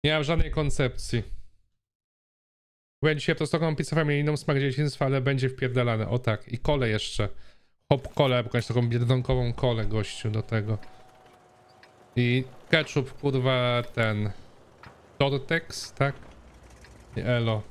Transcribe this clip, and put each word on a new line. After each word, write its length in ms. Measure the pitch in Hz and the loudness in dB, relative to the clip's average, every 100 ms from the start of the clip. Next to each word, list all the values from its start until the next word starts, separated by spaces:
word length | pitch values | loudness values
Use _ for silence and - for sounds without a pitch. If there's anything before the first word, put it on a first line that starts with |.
Nie 80 | 147 | 2
mam 120 | 156 | 0
żadnej 260 | 143 175 160 | 2 2 2
koncepcji. 720 | - 147 - 131 - - 120 104 - - _ _ _ _ _ _ _ _ _ _ _ _ _ _ _ | 2 2 2 0 0 -2 -4 -2 -8 -10 _ _ _ _ _ _ _ _ _ _ _ _ _ _ _
Byłem 160 | 151 151 | -2 0
dzisiaj 180 | - 160 | -2 -2
prostokątną 400 | 151 165 160 151 | 0 0 0 0
pizzę 200 | 170 151 | 0 0
familijną, 400 | 151 143 147 151 | 2 2 0 0
smak 240 | - 139 | 0 0
dzieciństwa, 460 | 139 131 151 - 139 | 0 0 -2 0 0
ale 140 | 139 | 2
będzie 280 | 127 135 131 | 2 0 -2
wpierdalane. 600 | 131 131 123 120 110 110 | -2 -2 2 2 0 0
O 100 | 123 | 0
tak, 300 | 117 107 - | 0 -2 -4
i 100 | 120 | -2
kole 300 | - 147 117 | 0 2 2
jeszcze. 400 | 107 - - 104 - - - _ _ _ | 0 -2 -2 -2 -4 -12 -20 _ _ _
Hop 260 | 139 - | 2 2
kole, 220 | - 139 123 | 2 4 4
jakąś 300 | 117 120 - | 2 -2 0
taką 220 | 120 120 | 0 2
biedronkową 640 | 117 120 131 127 127 120 | 2 4 2 2 0 0
kole, 340 | 117 127 113 107 | 0 0 2 2
gościu, 440 | 107 101 - 110 | 0 -2 -4 -2
do 120 | 110 | -2
tego. 360 | 104 113 104 107 - - - - - - - - - - - - - - | -2 -2 -2 -4 -6 -18 -20 -20 -20 -20 -20 -20 -20 -20 -20 -20 -6 0
I 280 | 123 127 127 - - | 2 2 0 -12 0
ketchup, 420 | 160 147 147 127 | 2 2 -2 -2
kurwa, 720 | - 143 135 127 127 123 120 120 | -2 0 2 2 2 2 0 -2
ten... 360 | - 110 104 104 - - - - - - - - - | 0 0 0 -2 -6 -16 -20 -20 -20 -20 -20 -20 -8
Tortex, 760 | 139 139 139 165 - - - | -4 -4 -4 -6 -6 -14 -14
tak? 220 | - 139 - - - - - - - - - - 113 | -4 -4 -4 -16 -20 -20 -20 -20 -20 -20 -20 -12 -6
I 40 | |
elo. 420 | - 120 113 110 - | 0 0 2 -2 -4